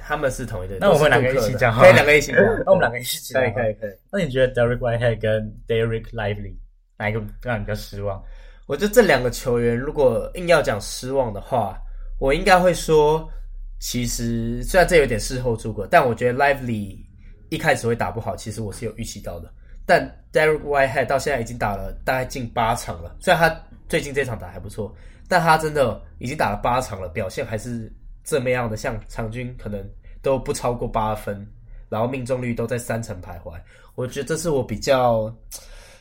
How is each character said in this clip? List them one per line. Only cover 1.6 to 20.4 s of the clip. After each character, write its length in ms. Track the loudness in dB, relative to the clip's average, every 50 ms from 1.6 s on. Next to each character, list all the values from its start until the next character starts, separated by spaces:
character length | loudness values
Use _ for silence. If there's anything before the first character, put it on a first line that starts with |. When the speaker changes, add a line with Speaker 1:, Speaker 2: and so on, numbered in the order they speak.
| 2 4
Speaker 2:
好 120 | 6 10 10
了。 80 | 10
Speaker 1:
都 60 | 12
是 20 | 10
杜 20 |
克 0 |
的。 0 |
可 0 |
以 20 | 8
两 20 |
个 100 | 8 6
一 40 | 6
起 100 | 4 4
讲 100 | 4 6
好 100 | 6 6
了。 120 | 4 2 4
Speaker 2:
<laughs> 20 |
那 60 | 4
我 40 | 4
们 60 | 6
两 100 | 4 2
个 80 | 0 -2
一 40 | -6
起 160 | -6 -8 -8
讲 240 | -6 -4 0 0 0
好 40 |
了。 60 | 0 0
Speaker 1:
可 80 | 0
以， 20 | -2
可 60 | -2
以， 40 | -2
可 120 | -4 -8
以。 120 | -12 -12 -14 _ _
Speaker 2:
那 80 | -4 -4
你 120 | -2 0
觉 160 | 2 2 2
得 60 | 2 4
Derek 240 | 2 2 2 2 0
Whitehead 420 | 0 -2 0 0 0 0 0 0
跟 340 | 0 0 0 0 -2 -4 -10 -10 -6
Derek 420 | -2 0 0 0 0 -2 -4 -6 -8
Lively 460 | -8 -6 -4 -4 -4 -4 -8 -10 -12 -14 -16 -18 _ _ _ _ _
哪 120 | -6 -4 -2
一 20 | -2
个 80 | -4 -4 -8 -10 -10 -6
让 160 | -4 -4 -4
你 40 | -4
比 40 |
较 80 | -4 -6
失 260 | -6 -8 -10 -10 -6
望？ 180 | -6 -6 -6 -6 -10 -14 -16 -18 -18 -20 -20 -16 -10
Speaker 1:
我 100 | -8 -4
觉 120 | -2 -2
得 40 | 2
这 120 | 4 6 6
两 180 | 6 4 2
个 80 | 2 -2
球 300 | -4 -4 -2 -2 0 2
员 180 | 2 0 0
如 160 | 0 -2 -4 0
果 380 | 2 4 4 4 2 -2 -6 -8
硬 140 | -2 2
要 160 | 4 4 4 4
讲 180 | 2 -2 -2
失 320 | -4 -8 -10 -8 -6 -2 -2
望 180 | 0 -2 -2
的 80 | -4 -8
话， 400 | -6 -2 -2 0 0 -2 -4 -8 -12 -12 -12 -12 -10 -10 -6 -2
我 140 | 0 2 2
应 100 | 2 4
该 140 | 6 6
会 160 | 6 6 4 2
说， 560 | 2 2 2 4 6 6 4 4 0 -2 -6 -12 -12 -12 -12 -12 -12 -12 -12 -12 -10
其 260 | -8 -6 -4 -4 -4
实 580 | -4 -4 -4 -4 -2 -2 -2 -4 -4 -4 -4 -4
虽 160 | 2 4 4
然 80 | 6
这 100 | 6 6
有 80 | 6 6
点 140 | 4 2 -2
事 200 | -2 -4 -4 -4
后 160 | -2 -2 -2
诸 160 | -2 -4 -6 -6
葛， 120 | -6 0 4
但 180 | 4 4 6
我 80 | 4 2
觉 160 | 0 0 0
得 80 | 2 2
Lively 640 | 2 2 2 0 -2 -4 -4 -4 -6 -8 -10 -14 -18 -20 -20 -20 -20 -20 -20 -20 -12 -8
一 80 | -6
开 180 | -2 0 0 0
始 100 | 2 0
会 80 | -2 -2
打 140 | -2 -2 -4
不 120 | -4 -6
好， 140 | -6 -6 -8
其 160 | -8 -10 -10
实 100 | -10 -8
我 100 | -8 -10
是 140 | -8 -8 -10
有 100 | -10 -8
预 80 | -10 -12
期 160 | -12 -12 -12
到 200 | -12 -12 -12 -12
的。 120 | -14 -16 -18 -20 -20 -20 -18 -6 0
但 220 | 2 2 2 2 -2 -10 -16 -10 -2
Derek 300 | 0 2